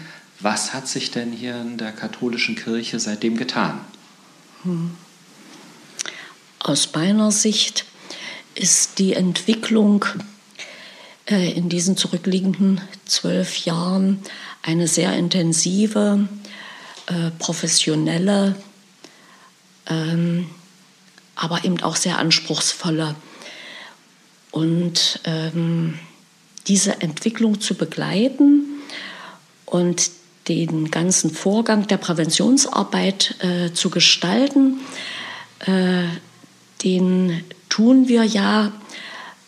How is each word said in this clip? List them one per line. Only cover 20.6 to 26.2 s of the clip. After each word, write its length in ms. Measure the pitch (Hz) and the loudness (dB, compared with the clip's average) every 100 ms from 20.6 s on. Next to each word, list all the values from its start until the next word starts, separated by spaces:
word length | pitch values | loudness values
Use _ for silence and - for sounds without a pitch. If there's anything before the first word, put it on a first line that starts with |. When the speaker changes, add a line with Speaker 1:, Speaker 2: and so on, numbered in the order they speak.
| - _ _ _ _ - _ - | -20 _ _ _ _ -20 _ -8
Speaker 2:
aber 300 | 160 175 185 | -4 -2 0
eben 180 | 175 | 0
auch 140 | - 160 | -2 -2
sehr 200 | 180 - | 0 0
anspruchsvolle. 960 | 160 - - 151 - - 175 156 156 151 - - - - - - - - _ _ _ _ _ | 2 2 0 -2 -2 -2 -2 0 -2 -6 -14 -20 -18 -18 -18 -18 -20 -20 _ _ _ _ _
Und, 720 | 156 160 170 175 165 - - 170 | -2 0 2 0 0 0 -2 -4
ähm, 720 | 160 160 170 165 165 165 156 - - | -4 -2 -2 0 0 -2 -4 -12 -20